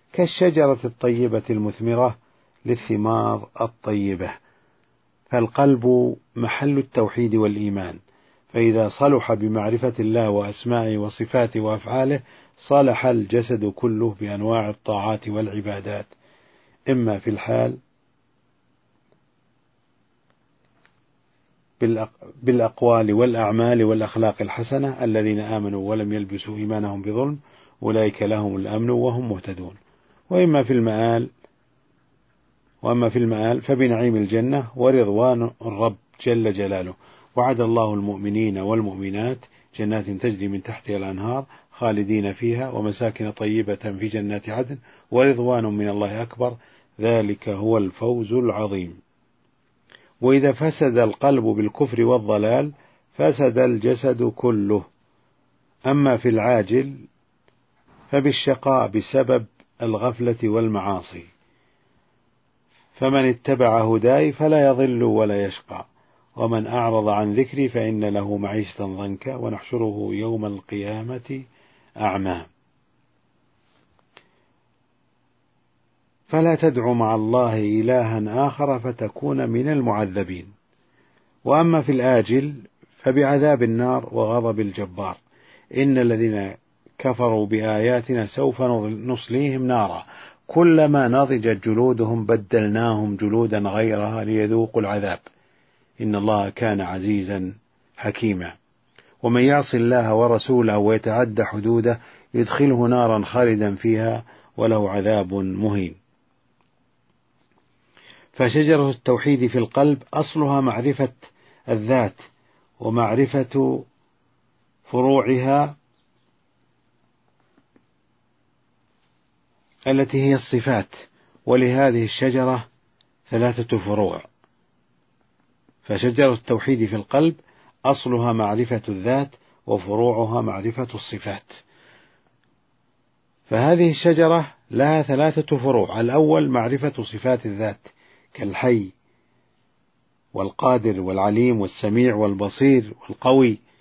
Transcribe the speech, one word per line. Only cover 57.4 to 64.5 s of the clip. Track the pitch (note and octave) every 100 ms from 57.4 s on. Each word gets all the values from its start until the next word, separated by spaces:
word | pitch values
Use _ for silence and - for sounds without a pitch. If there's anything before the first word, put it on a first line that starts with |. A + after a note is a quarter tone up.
| _ _ _ _ _ _ _
فبالشقاء | C#3 C#3 B2+ - C3 C#3 C3 A2+
بسبب | G#2+ - C3+ B2 B2+ A2 _ _ -
الغفلة | A#2 G#2+ B2 A#2 A#2+ A#2 A#2
والمعاصي، | A2 A2+ G2+ F#2+ F#2 - F2 - _ _ _ _ _ _ _ _ _ _ _ _ _ _ _ _
فمن | - C3 C3+ C3
اتبع | A#2+ - C3+ A#2+ A2+ A2 A2+
هداي | A#2+ C#3 D3+
فلا | C#3 D#3